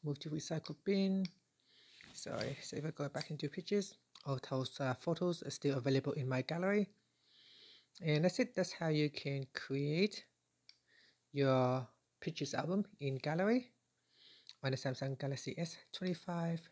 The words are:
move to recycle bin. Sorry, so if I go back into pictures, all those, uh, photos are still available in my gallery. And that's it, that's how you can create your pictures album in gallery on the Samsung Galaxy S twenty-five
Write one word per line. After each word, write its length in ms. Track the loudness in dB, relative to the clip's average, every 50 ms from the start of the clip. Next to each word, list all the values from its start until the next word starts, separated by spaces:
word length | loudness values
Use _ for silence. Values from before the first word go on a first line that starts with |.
| -2
move 160 | -4 -4 -4
to 100 | -4 -4
recycle 460 | -4 -4 -2 -2 -4 -4 -4 -6 -10 -4 _
bin. 420 | 2 4 4 4 4 4 2 0 -2 -4 _ _ _ _ _ _ _ -20 -20 -20 -20 -20 -20 -20 -16 -14
Sorry, 420 | -12 -8 -4 -4 -2 -2 -2 -4 -6
so 140 | -8 -8 -6
if 80 | -4 -4
I 60 | -6
go 180 | -4 -4 -6 -4
back 240 | -4 -6 -6 -6
into 160 | -6 -4 -4 -4
pictures, 460 | -4 -6 -4 0 0 0 0 -2 -10 _ _ _ _ -12 -4
all 120 | -4 -4 -4 -2 -2
those, 300 | -2 -2 -2 -2 -4 -2
uh, 140 | 0 0 0
photos 480 | 0 0 -2 0 2 2 0 0 -2
are 80 | -6 -8
still 280 | -8 0 0 2 2 2
available 340 | 2 4 4 4 2 2
in 160 | -2 0 0 0
my 140 | 0 0
gallery. 460 | 0 0 -2 0 2 2 4 2 2 0 -4 _ _ _ _ _ _ _ -20 -20 -20 -20 -20 -20 -20 -20 -20 -20 _ _ _ -4
And 240 | 2 2 4 6 6
that's 140 | 4 4 4
it, 160 | 0 2 2
that's 200 | -2 -2 -2 -2
how 140 | -2 0 2
you 220 | 4 4 4 2
can 360 | 0 -2 -4 -2 -2 -2 -4 -6 _
create 680 | -10 -6 -2 -2 0 0 2 2 2 2 2 0 -6 -14 _ _ _ _ _ _ _ _ -20 _ _ _ _ _ -20 -20 -20 _ _ _ _
your 560 | 0 2 4 6 6 6 4 4 2 0 -2 -6 _ _ _ _ _ _
pictures 320 | -8 -6 -4 -4 -4 -2
album 320 | -2 -2 -2 0 0 0 0 -2 -4 _
in 180 | -4 -2 -2
gallery 540 | -2 -2 -2 0 2 4 4 4 2 0 -4 _ _ _ _ _ _ _ _ _ _ -20 -20 -20 -20 _ -20 -18 _ -2
on 80 | -2
the 40 | -2
Samsung 400 | 0 -2 -4 -4 -2 -4 -4 -4
Galaxy 380 | -4 -4 -4 -4 -4 -6 -8 -6
S 200 | -4 -6 -6 -6 -14 -16 _
twenty-five 680 | -10 -6 -4 -4 -4 -4 -4 -6 -4 -2 0 -2 -2 -4 -6 -12